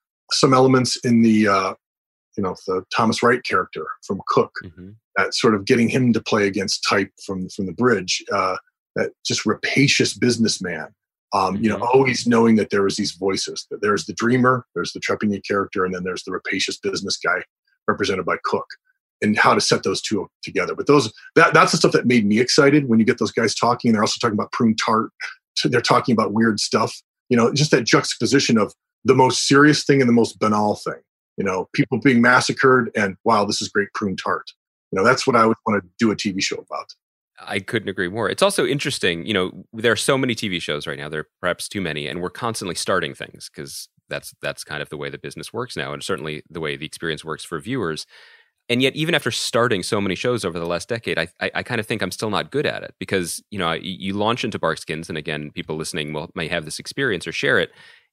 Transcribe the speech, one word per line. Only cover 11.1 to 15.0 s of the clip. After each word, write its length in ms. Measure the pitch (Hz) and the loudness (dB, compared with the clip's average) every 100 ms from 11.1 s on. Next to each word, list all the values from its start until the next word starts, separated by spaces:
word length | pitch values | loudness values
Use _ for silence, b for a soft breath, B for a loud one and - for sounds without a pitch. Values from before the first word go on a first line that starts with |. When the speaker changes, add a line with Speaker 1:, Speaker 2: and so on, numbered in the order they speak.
| _ _ | _ _
Speaker 1:
um, 240 | 101 95 98 | 0 0 0
you 120 | 110 | 0
know, 60 | 98 | 0
Speaker 2:
Mm-hmm. 220 | 123 135 | 2 4
Speaker 1:
always 280 | 131 120 120 | 4 0 2
knowing 300 | 117 117 107 | 4 6 4
that 140 | 95 | 4
there 180 | 101 98 | 2 0
is 80 | 95 | 0
these 160 | 98 | -4
voices, 560 | 85 95 95 - 80 - | -2 -2 -2 -4 -10 -12
that 100 | 87 | -4
there's 240 | 104 98 - | -2 -2 -4
the 80 | |
dreamer, 520 | 90 113 127 123 123 - | -2 0 4 4 2 -2
there's 200 | - 85 | -8 -8
the 80 | - | -8